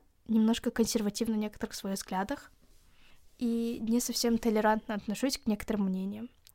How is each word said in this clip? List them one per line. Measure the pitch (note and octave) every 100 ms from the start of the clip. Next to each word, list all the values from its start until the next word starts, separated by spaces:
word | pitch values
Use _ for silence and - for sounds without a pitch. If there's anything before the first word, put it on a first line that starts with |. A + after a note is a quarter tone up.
| _ _ -
немножко | A3 A3 A3+ A#3
консервативна | - A3+ A3 G#3 - A3+ G#3+
в |
некоторых | G#3+ - G#3+
своих | - G3 G3
взглядах | - F#3 G#3 C#4+ - _ _ - _ - - - - -
и | A#3+ A#3 A#3 A#3+
не | A3 A#3
совсем | B3 A#3 A#3 A#3
толерантно | A#3+ G#3+ G#3+ A3 -
отношусь | G#3 - G3 C4+ -
к | -
некоторым | G#3 - G#3 F#3+
мнениям. | F#3 F#3+ G#3+ A#3 _ -